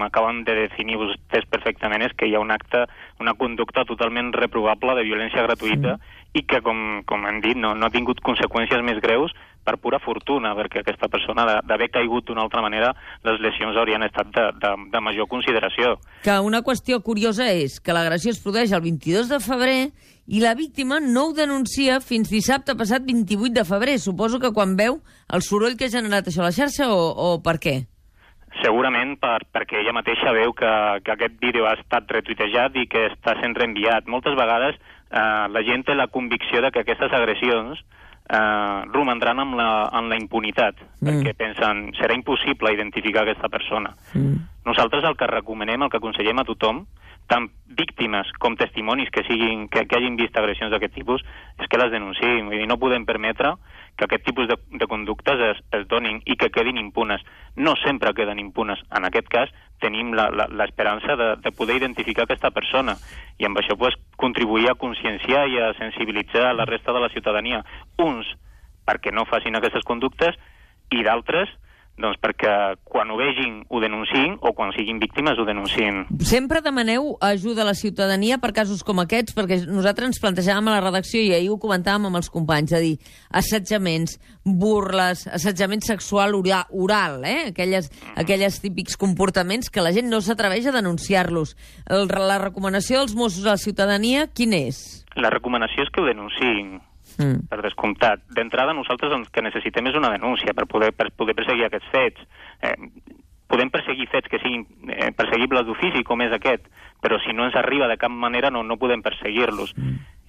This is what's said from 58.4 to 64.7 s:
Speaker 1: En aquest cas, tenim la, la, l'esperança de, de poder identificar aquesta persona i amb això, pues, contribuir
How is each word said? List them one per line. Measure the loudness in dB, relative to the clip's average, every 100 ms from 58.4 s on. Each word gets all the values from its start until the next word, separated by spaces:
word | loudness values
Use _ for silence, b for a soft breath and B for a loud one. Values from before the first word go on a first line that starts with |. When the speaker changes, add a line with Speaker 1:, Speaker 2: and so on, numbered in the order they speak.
| -6 -4 -4 -6 -4
Speaker 1:
En | -2
aquest | 0 -2 0
cas, | 0 0 b b -6
tenim | -4 -4 -2
la, | 0 0
la, | 0 -2
l'esperança | -2 -4 -2 -2 -2 -2 0
de, | 0 0
de | -4
poder | -4 -2 0
identificar | -2 -4 -4 -2
aquesta | -2 0 -2
persona | -2 -2 0 0 -4 B B B -6
i | -4
amb | 0
això, | -2 0
pues, | 0 -2 -8 -4
contribuir | -2 0 0 2 2